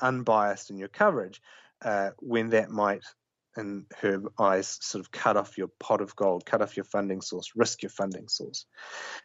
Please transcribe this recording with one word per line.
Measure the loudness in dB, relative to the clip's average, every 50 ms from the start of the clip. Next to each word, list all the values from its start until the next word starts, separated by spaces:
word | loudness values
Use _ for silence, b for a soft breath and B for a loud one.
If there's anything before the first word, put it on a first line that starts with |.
unbiased | 2 0 0 2 2 4 4 6 6 4 2 -2 -6 -12
in | -12 -10
your | -10 -6
coverage, | 0 2 4 4 4 2 -2 -4 -8 -16 b b b b b b b b -4
uh, | -2 0 0 0 -2 -4 -8
when | -6 -2 0 0 2 4
that | 4 2 2 2
might, | 0 0 2 2 2 0 -4 -14 -20 _ _ _ _ _ _ _ -10 -8
in | -6 -6 -6 -8 -10 -12 -8 -2
her | 0 2 2 0 -2 -6 -2 2
eyes, | 4 4 4 4 2 -2 -8 -10
sort | -8 -8 -8 -8
of | -10 -10
cut | -6 -2 2 2 4
off | 2 2 -2 -4 -8
your | -8 -8 _ -6
pot | -2 0 0 0
of | 0 -2 -2
gold, | 0 2 2 2 0 0
cut | 0 0 0
off | 0 0 -2 -6
your | -6
funding | -4 -2 -2 0 0 -2 -4
source, | -6 -8 -8 -8 -10 -4 0
risk | 2 2 2 0 -4
your | -8 -8
funding | -6 -4 -4 -4 -4 -8 -8 -6
source?" | -6 -6 -6 -6 -12 -14 -14 _ B B B B B B B B B B